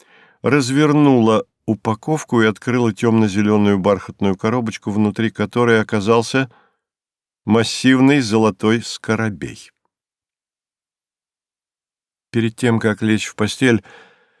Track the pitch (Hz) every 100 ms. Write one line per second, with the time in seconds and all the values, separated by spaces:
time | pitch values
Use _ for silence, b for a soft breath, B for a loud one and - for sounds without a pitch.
0 | b b b b 117 143 123 135 151 147
1 | 143 127 110 110 - _ - 107 - 107
2 | - 156 - 120 110 98 - 123 117 101
3 | 120 113 107 95 104 107 101 101 90 95
4 | - - 101 92 110 123 113 - - 104
5 | 107 95 110 - 104 120 120 110 107 110
6 | 101 117 110 131 131 b b b _ _
7 | _ _ _ _ - 110 110 - 127 131
8 | 135 143 113 110 110 95 107 117 - -
9 | - 110 110 87 69 - - _ _ _
10 | _ _ _ _ _ _ _ _ _ _
11 | _ _ _ _ _ _ _ _ _ _
12 | _ _ _ 117 113 - 123 113 110 104
13 | 110 107 - - 104 - 131 110 b b
14 | b b b b